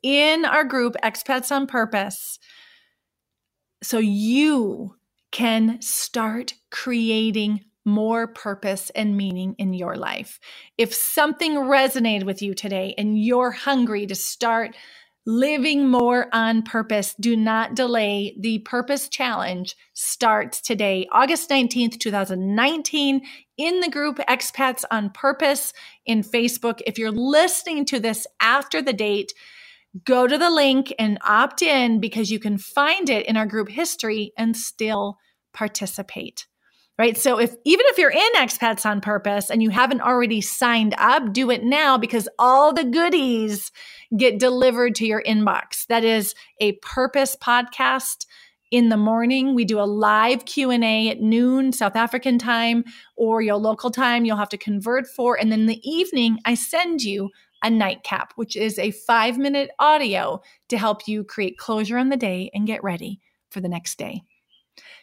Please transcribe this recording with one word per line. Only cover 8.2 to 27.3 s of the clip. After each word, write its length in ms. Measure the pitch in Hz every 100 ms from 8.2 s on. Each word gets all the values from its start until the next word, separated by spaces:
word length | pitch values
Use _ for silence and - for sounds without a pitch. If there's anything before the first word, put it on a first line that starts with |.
| 226
purpose 640 | 226 214 196 208 196 -
and 260 | - 214 202
meaning 360 | 196 180 185 220
in 160 | 196
your 220 | 180 175 -
life. 440 | - 50 - - - - - -
If 160 | 226
something 640 | - - - 302 311 330 294
resonated 680 | 262 277 269 262 226 208
with 180 | 196 190
you 120 | 202
today 420 | 185 208 190 190 -
and 240 | 214 214
you're 300 | 220 247 247
hungry 540 | 240 277 269 240 208 202
to 80 | 185
start 600 | - - 233 226 226 - - - _ _ -
living 640 | 226 277 302 285 285 269
more 400 | 247 240 247 247
on 300 | 226 226 226
purpose, 540 | 220 226 220 214 196 -
do 160 | 226 226
not 380 | 220 220 226 233
delay. 600 | 247 233 208 202 202 -
The 200 | 220 220
Purpose 500 | 220 247 247 277 -
Challenge 680 | - 254 208 185 180 190 - _
starts 680 | - - - 233 214 240 -
today, 460 | - 214 202 190 185
August 380 | - 269 330 -
nineteenth, 480 | 277 240 247 233 -
two 140 | 226
thousand 440 | 202 190 185 190 208
nineteen, 680 | 262 320 285 302 277 269 269 - _ -
in 220 | 320 359
the 100 | 349
group 280 | 294 294 285 -
Expats 540 | 254 - - 269 247 -
on 180 | 220 208
Purpose 640 | - 277 285 302 285 - - - - -
in 160 | 220
Facebook. 600 | 202 240 240 240 233 226 -
If 140 | 220
you're 120 | 220
listening 720 | 220 254